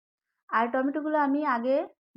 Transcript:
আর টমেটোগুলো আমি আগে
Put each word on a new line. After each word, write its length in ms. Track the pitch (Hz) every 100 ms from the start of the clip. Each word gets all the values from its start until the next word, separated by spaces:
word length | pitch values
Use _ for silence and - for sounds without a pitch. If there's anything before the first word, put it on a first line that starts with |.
| _ _ _ _ -
আর 200 | 220 240
টমেটোগুলো 460 | 262 269 302 302 302
আমি 280 | 285 277 302
আগে 420 | 240 240 277 370 - _